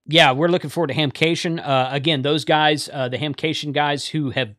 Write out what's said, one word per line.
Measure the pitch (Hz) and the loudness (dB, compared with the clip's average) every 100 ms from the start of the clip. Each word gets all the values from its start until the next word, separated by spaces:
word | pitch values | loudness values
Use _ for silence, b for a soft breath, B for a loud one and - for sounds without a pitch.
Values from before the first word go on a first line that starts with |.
| - | 0
yeah, | 160 151 | 4 6
we're | 131 170 | 6 2
looking | 175 147 | 2 -2
forward | 170 156 | -4 -2
to | |
Hamcation. | 123 147 - 160 170 175 165 - | 0 -2 0 0 0 -2 -4 -2
Uh, | 131 131 | 0 0
again, | 139 143 147 | -2 0 0
those | 139 151 | 0 -2
guys, | 147 156 151 151 - | 2 4 4 2 -2
uh, | 143 127 | -6 -4
the | 123 | -4
Hamcation | 151 135 160 151 151 | -6 -4 -4 -4 -4
guys | 139 147 143 - | -2 0 -2 -4
who | 160 139 | -4 -2
have | 135 117 | -2 -6